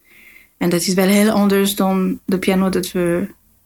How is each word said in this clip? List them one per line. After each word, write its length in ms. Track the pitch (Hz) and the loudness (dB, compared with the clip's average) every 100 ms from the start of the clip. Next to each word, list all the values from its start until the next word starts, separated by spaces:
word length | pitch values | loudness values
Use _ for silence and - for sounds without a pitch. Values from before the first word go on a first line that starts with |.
| _ - - - _ _ | _ -20 -20 -20 _ _
En 120 | 175 | -2
dat 120 | 175 | 0
is 120 | 180 | 0
wel 140 | 185 190 | 0 2
heel 220 | 202 208 | 2 2
anders 460 | 202 202 196 196 202 | 2 2 2 0 0
dan 440 | 190 190 185 - - | 0 0 -2 -4 -4
de 140 | 185 | -2
piano 300 | 196 190 190 | 0 0 0
dat 220 | 185 180 | -2 -4
we 360 | 185 175 175 196 - _ _ | -4 -2 -2 -4 -12 _ _